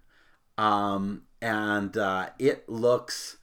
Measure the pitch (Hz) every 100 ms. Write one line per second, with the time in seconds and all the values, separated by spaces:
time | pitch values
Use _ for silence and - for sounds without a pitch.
0 | _ _ _ _ _ - 107 104 101 98
1 | 98 101 - _ 113 107 107 104 101 104
2 | 98 95 - - 131 - - 113 120 123
3 | - - - -